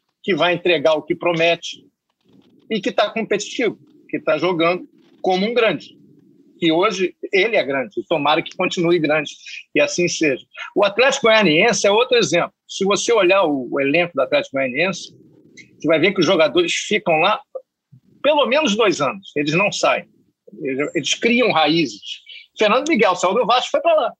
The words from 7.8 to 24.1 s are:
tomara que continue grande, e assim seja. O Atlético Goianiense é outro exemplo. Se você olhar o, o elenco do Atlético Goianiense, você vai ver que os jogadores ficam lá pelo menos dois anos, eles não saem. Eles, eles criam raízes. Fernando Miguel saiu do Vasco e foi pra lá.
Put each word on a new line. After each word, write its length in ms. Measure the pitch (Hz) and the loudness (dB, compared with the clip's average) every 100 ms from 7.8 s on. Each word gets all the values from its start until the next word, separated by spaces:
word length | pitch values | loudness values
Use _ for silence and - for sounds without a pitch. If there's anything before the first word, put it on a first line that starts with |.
| 117 - - | -6 -8 -4
tomara 320 | 160 143 160 | -2 0 0
que 160 | - - | -2 -4
continue 420 | 180 190 170 175 | -4 0 2 2
grande, 340 | 151 156 139 - - - - | 2 -2 -4 -12 -20 -20 -4
e 60 | 147 | 0
assim 280 | 147 - 175 | 0 0 -2
seja. 340 | - 156 127 - - - | 0 -2 -2 -8 -18 -6
O 100 | 185 | 0
Atlético 420 | 202 202 269 262 226 | 0 2 2 2 4
Goianiense 600 | 220 185 156 233 208 202 | 4 4 4 2 2 2
é 40 | |
outro 260 | 208 254 240 | 2 2 2
exemplo. 380 | 165 165 117 _ - | 2 0 -2 _ -14
Se 180 | - | -4
você 280 | 190 190 - | -2 0 2
olhar 300 | 226 180 196 | 2 4 4
o, 260 | 165 139 120 | 2 -2 -4
o 100 | 139 | -2
elenco 340 | 139 165 175 | 0 0 0
do 80 | 135 | -2
Atlético 340 | 131 143 139 135 | 0 -2 -2 -4
Goianiense, 580 | 131 127 185 190 - - - _ _ - - _ | -4 -2 -4 -4 -12 -20 -20 _ _ -20 -20 _
você 80 | 147 | -2
vai 120 | 160 | 2
ver 160 | 190 | 2
que 60 | 196 | 2
os 60 | 151 | 2
jogadores 460 | 180 151 165 170 | 2 2 2 0
ficam 440 | - - 208 180 156 | -4 -4 -4 0 2
lá 220 | 185 - - - - _ _ - _ _ | 2 -2 -6 -18 -18 _ _ -20 _ _
pelo 240 | 277 302 226 | 0 2 2
menos 280 | 285 285 | 0 0
dois 280 | 208 214 139 | 2 2 2
anos, 280 | 135 101 - 147 | -2 -4 -8 -6
eles 160 | 147 | -2
não 180 | 160 202 | 0 -2
saem. 380 | - 147 120 - _ _ _ - - | 0 0 0 -6 _ _ _ -20 -10
Eles, 320 | 143 131 147 | -6 -4 -4
eles 200 | 165 135 | -4 -4
criam 380 | - 233 240 226 | -2 0 2 2
raízes. 680 | 160 151 165 135 101 - - - - - - | 2 2 2 -2 -6 -16 -16 -18 -20 -14 -2
Fernando 320 | 214 247 302 | 2 2 0
Miguel 260 | 269 202 175 | 2 2 2
saiu 180 | 175 | 0
do 100 | 220 | 0
Vasco 220 | 214 247 - | 2 0 0
e 40 | |
foi 80 | 285 | 0
pra 120 | 339 | 2
lá. 180 | 311 220 | 2 0